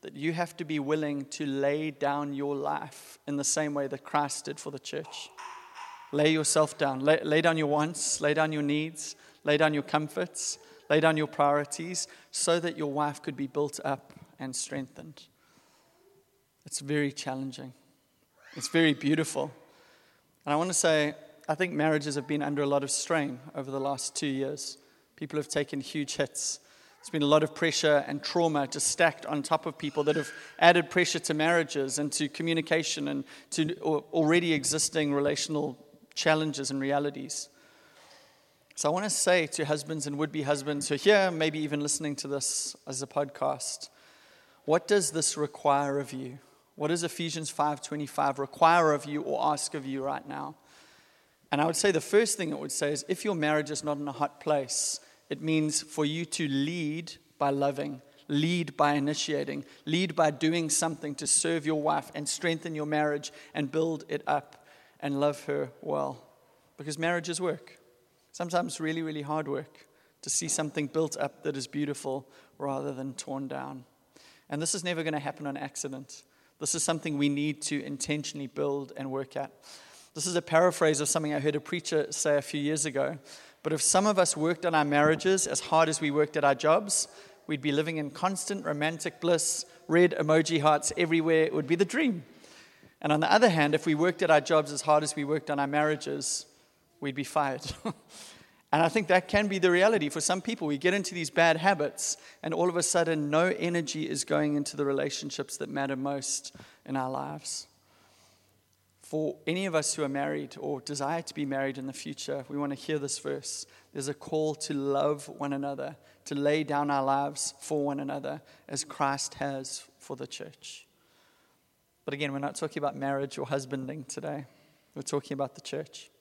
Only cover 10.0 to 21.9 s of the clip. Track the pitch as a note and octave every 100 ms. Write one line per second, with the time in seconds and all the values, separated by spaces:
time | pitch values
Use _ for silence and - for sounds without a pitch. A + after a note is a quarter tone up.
10 | D3+ - F3+ - - - - - _ D3+
11 | D#3+ D#3 D3+ - C#3+ D3 C#3+ - E3 F3+
12 | - - - - - E3+ E3+ D#3 D3+ C#3+
13 | D3 C#3+ - C#3 C#3 D3 D3 - C#3 C#3
14 | - - - _ C3+ B2+ - C#3 C3 -
15 | D#3+ D3+ - _ _ _ _ _ _ _
16 | _ _ _ _ _ _ - - C#3 D3+
17 | C#3+ C#3 - C3 C3+ B2+ C3 B2 _ _
18 | _ _ _ _ - - - E3 D#3+ C#3+
19 | C#3+ D#3 D3+ C#3 C#3+ - - _ _ _
20 | _ _ _ _ - D3 F3 E3+ E3+ D#3
21 | D3 D3 - - - D#3 F3+ D3 D3+